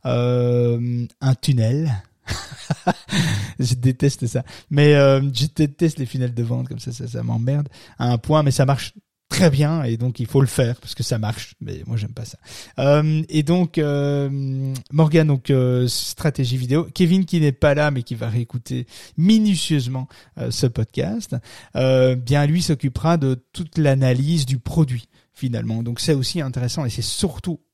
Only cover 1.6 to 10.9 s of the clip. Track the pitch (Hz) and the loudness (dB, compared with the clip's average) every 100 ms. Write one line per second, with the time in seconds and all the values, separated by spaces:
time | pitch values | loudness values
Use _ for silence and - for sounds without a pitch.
1.6 | 110 139 160 101 - _ - - - - | 2 0 -2 -4 -8 _ -10 -10 -10 -12
2.6 | - - - - - 196 - 101 98 - | -8 -4 -2 -4 -2 -2 0 -2 -6 -4
3.6 | 123 127 127 127 139 - 117 123 - - | -2 0 0 0 -2 -2 -4 -6 -8 -14
4.6 | - 143 147 147 139 135 139 120 151 - | -2 4 6 8 6 4 2 -2 -2 0
5.6 | 147 147 165 147 127 131 123 117 117 123 | -2 0 -2 -2 -6 -4 -4 -4 -4 -4
6.6 | 127 120 127 120 117 117 117 117 120 147 | -6 -10 -10 -10 -8 -6 -4 -2 0 -2
7.6 | 143 - - - 123 120 - 156 143 - | -2 -8 -18 -4 0 0 2 2 4 2
8.6 | 135 135 - - - _ - - 175 135 | 2 0 -4 -16 -20 _ -6 2 4 4
9.6 | 151 165 123 113 123 117 113 135 131 - | 2 0 -2 -2 -2 -4 0 2 2 2
10.6 | 120 120 - | 0 -2 -8